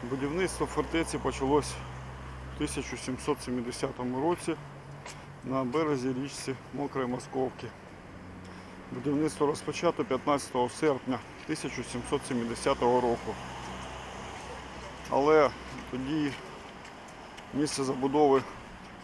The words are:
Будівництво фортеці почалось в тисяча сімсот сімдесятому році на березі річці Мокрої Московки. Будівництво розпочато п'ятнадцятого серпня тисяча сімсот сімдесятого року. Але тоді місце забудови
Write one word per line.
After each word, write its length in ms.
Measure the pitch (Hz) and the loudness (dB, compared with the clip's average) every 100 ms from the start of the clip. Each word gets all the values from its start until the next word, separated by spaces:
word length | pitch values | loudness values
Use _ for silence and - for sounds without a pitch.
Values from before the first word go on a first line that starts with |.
| 120 | -2
Будівництво 560 | 131 139 165 180 - 151 | -2 0 2 0 0 0
фортеці 520 | 151 135 165 160 147 | 0 2 2 2 0
почалось 560 | 135 123 135 147 131 - - - - - - - - - | -2 0 4 4 4 -6 -10 -10 -12 -12 -12 -10 -10 -4
в 20 | |
тисяча 400 | 147 - 123 120 | -2 -2 -4 -4
сімсот 440 | - 127 - 147 | -4 -2 0 0
сімдесятому 800 | - 123 120 123 135 127 127 127 | 0 -2 -2 -2 -2 0 -2 2
році 340 | 156 175 - 156 - - - - - - - - | 2 2 0 -4 -6 -14 -14 -12 -12 -12 -14 -12
на 200 | 127 131 | -2 0
березі 500 | 127 143 160 139 127 | 2 2 2 2 2
річці 420 | 127 139 - - 127 - | 0 -4 -4 -4 -6 -6
Мокрої 340 | 127 139 135 127 | -4 -2 0 0
Московки. 600 | 123 - 131 131 - 117 - - - - - - - - - - - - | -2 -2 0 0 -2 -12 -12 -16 -16 -16 -14 -14 -14 -14 -14 -14 -14 -10
Будівництво 560 | 127 131 143 156 - 147 | -4 0 2 2 4 2
розпочато 580 | 160 - 143 170 160 123 | 2 -2 2 2 2 0
п'ятнадцятого 640 | 127 147 143 - 127 123 | 2 4 2 2 2 2
серпня 500 | - 156 131 - 123 - - - | 4 4 4 0 -4 -4 -12 -4
тисяча 360 | 156 139 127 | -2 -2 -4
сімсот 420 | 120 123 - 147 - | -4 -6 0 -2 2
сімдесятого 760 | 123 117 113 143 135 123 123 | 0 0 0 2 6 6 8
року. 340 | 123 117 - 104 - - - - - - - - - - - - - - - - - | 6 2 -2 -6 -8 -8 -8 -8 -8 -10 -10 -10 -10 -10 -10 -10 -10 -12 -12 -12 0
Але 400 | 131 143 156 135 - - - - | 4 8 10 8 4 -10 -10 -6
тоді 400 | 127 131 156 143 123 - - - - - - - - - - - | -4 0 0 0 -2 -10 -12 -14 -14 -14 -14 -16 -14 -14 -14 -6
місце 300 | 131 147 - | 0 0 2
забудови 580 | 131 135 135 147 147 135 123 - - - - - | 0 2 4 8 8 8 4 -10 -12 -14 -14 -16